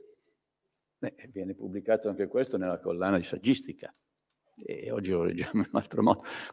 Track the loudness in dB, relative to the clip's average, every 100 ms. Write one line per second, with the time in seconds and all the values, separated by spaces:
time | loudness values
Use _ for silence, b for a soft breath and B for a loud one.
0 | -20 _ _ _ _ _ _ _ _ _
1 | -10 -10 -12 -8 -8 -8 -8 -4 2 2
2 | 2 -2 0 2 0 0 0 -2 -2 0
3 | 2 2 2 0 2 2 0 -12 -16 -18
4 | _ _ _ _ _ -16 -12 -10 -6 -4
5 | 0 2 2 0 0 0 2 0 0 4
6 | 4 4 B B B